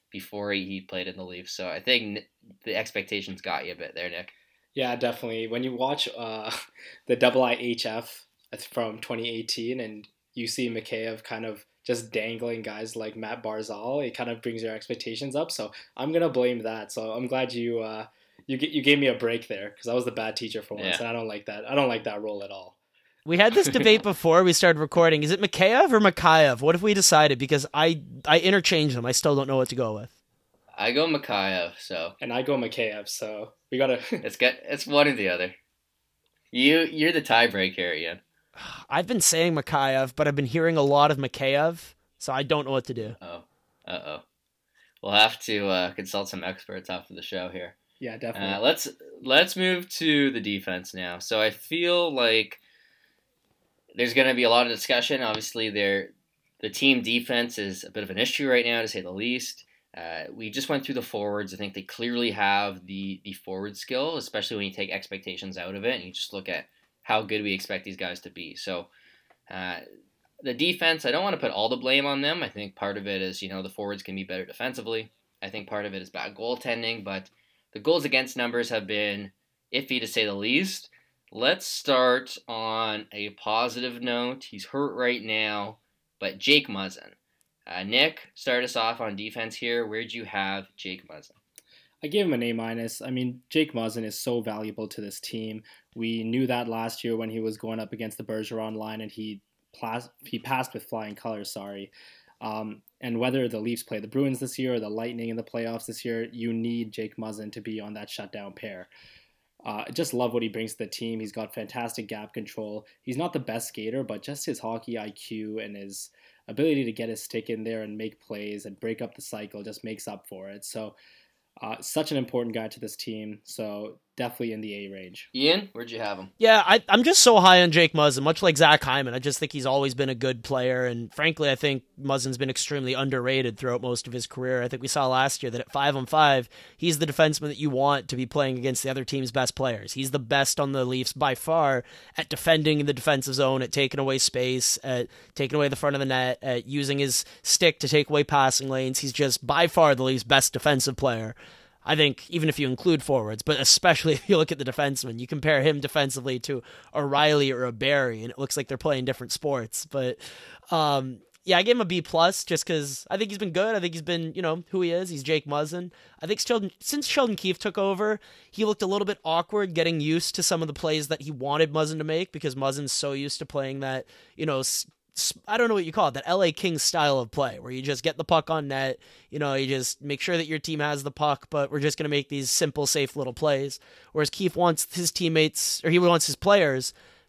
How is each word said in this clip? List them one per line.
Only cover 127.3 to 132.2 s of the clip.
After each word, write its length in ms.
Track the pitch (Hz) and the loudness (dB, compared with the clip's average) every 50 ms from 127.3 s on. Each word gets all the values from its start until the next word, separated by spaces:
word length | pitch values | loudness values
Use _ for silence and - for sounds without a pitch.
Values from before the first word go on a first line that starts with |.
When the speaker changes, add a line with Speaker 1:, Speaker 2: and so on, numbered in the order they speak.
| 226 196 | 10 12
Speaker 3:
high 220 | 180 185 180 180 | 12 12 12 12
on 80 | 180 170 | 10 8
Jake 220 | 151 175 170 160 - | 8 8 6 6 6
Muzzin, 300 | 156 147 147 127 139 139 | 6 6 6 6 4 2
much 180 | 156 160 - | 2 2 4
like 160 | 196 175 156 | 4 4 6
Zach 260 | 139 160 147 143 143 - | 8 8 10 8 8 6
Hyman. 300 | 139 127 139 135 123 120 | 2 0 0 0 -2 -4
I 60 | 131 | -4
just 180 | 127 147 135 | -2 -2 -2
think 140 | - 160 - | -2 -4 -6
he's 160 | - 139 127 | -4 -4 0
always 260 | 135 135 139 139 135 120 | 0 2 2 2 0 0
been 160 | 127 139 135 | -2 -2 -2
a 60 | 127 | -2
good 280 | 113 135 135 127 113 117 | -2 -2 -2 -2 -2 -4
player. 440 | - 135 127 127 131 127 127 127 | -4 -2 0 0 0 0 0 0
And 260 | 123 120 117 117 - - | -2 -2 -4 -8 -8 -4
frankly, 380 | - 151 165 156 156 151 139 | 0 0 0 2 2 2 0
I 40 | 135 | 2
think 280 | - - 143 139 127 - _ _ - | 2 2 0 0 -2 -4 _ _ -8
Muzzin's 380 | 139 139 139 135 | -2 -2 0 0